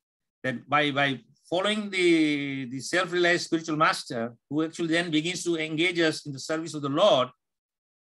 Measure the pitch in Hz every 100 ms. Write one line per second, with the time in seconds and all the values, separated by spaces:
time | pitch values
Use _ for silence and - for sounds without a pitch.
0 | _ _ _ _ 131 120 - 143 147 139
1 | 139 127 - _ - 170 196 214 202 190
2 | 175 165 156 147 143 135 127 131 - 175
3 | 185 175 175 175 - 165 165 156 165 185
4 | - 123 117 - - 147 160 160 170 165
5 | 175 151 160 175 170 165 156 156 175 175
6 | 160 151 151 135 - 160 165 147 139 143
7 | 208 143 127 - _ _ _ _ _ _
8 | _